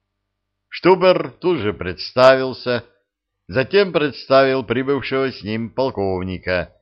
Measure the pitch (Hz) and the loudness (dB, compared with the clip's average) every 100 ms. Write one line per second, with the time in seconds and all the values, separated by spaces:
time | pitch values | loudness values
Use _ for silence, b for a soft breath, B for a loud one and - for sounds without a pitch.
0 | _ _ _ _ _ _ _ - 170 185 | _ _ _ _ _ _ _ -2 2 4
1 | 180 180 147 - 175 165 104 87 90 90 | 4 2 -2 -6 -4 -2 -4 -6 -8 -10
2 | - - 131 131 131 117 123 120 - _ | -6 4 6 6 0 -6 -4 -4 -6 _
3 | _ _ _ _ - 101 131 196 190 165 | _ _ _ _ -6 -4 0 0 2 0
4 | 147 - - 135 135 131 110 120 135 139 | -2 -4 2 4 4 0 -2 -4 -2 -4
5 | - 135 135 - 101 110 113 123 135 101 | -4 -4 -4 -6 -8 -8 -6 -4 -4 -2
6 | 98 92 92 87 92 90 82 _ | -4 -4 -6 -8 -4 -4 -4 _